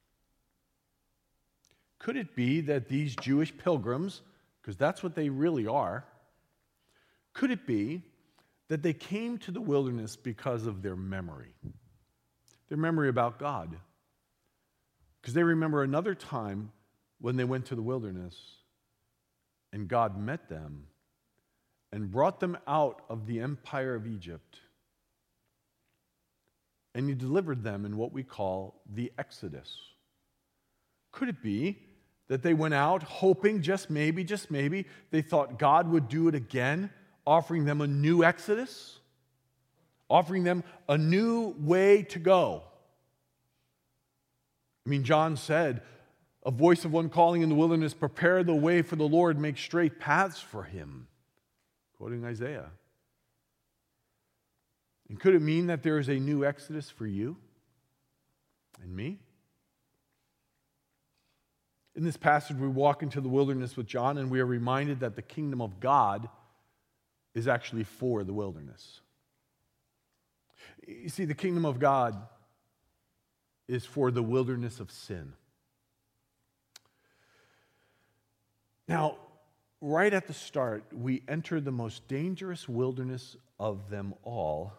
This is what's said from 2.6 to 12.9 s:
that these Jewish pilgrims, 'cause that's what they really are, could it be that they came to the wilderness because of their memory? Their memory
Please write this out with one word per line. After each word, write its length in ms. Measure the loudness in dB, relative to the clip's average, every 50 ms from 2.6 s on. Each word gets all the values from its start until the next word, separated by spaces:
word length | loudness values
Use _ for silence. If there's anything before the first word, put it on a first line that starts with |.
| 0
that 260 | 0 0 -2 -2 -2
these 260 | -2 -2 -2 -2 -4
Jewish 400 | -6 -2 0 2 2 2 0 -4
pilgrims, 680 | -4 -2 -2 0 0 0 -2 -2 -2 -4 -6 -8 -12 -18 _ _ _ _ _ _ _ _
'cause 140 | -12 -4
that's 260 | 0 0 0 0 -2 -6
what 120 | -8 -4
they 140 | -4 -4 -2
really 380 | -2 0 0 0 0 0 -2
are, 400 | -2 -2 -2 -2 -2 -4 -6 -10 -14 _ _ _ _ _ _ _ _ _ _ _ _ _ _ _ _ _ _ _ _ _ _ _ _ -8
could 180 | -4 -2 -2
it 160 | -2 -2 -4
be 360 | -2 -2 -2 -2 -2 -6 -8 -12 _ _ _ _ _ _ _ _ _ _ _ _ -6
that 140 | -4 -2 -2
they 100 | -2 -4
came 460 | -4 -6 -8 -6 -6 -6 -6 -8 -8
to 140 | -10 -10 -10
the 80 | -6
wilderness 560 | -2 0 0 0 0 0 -2 -6 -6 -8 -12
because 500 | -12 -10 -10 -10 -6 -6 -4 -4 -4 -4
of 160 | -6 -6 -6 -6
their 140 | -8 -8
memory? 580 | -6 -6 -6 -6 -8 -8 -10 -12 -16 -18 -20 -20 _ -18 -18 -18 -18 _ _ _ _ _ _ _ _ _ _ _ _ _ _ _ _ _ -8
Their 100 | -4 -2
memory 300 | -2 0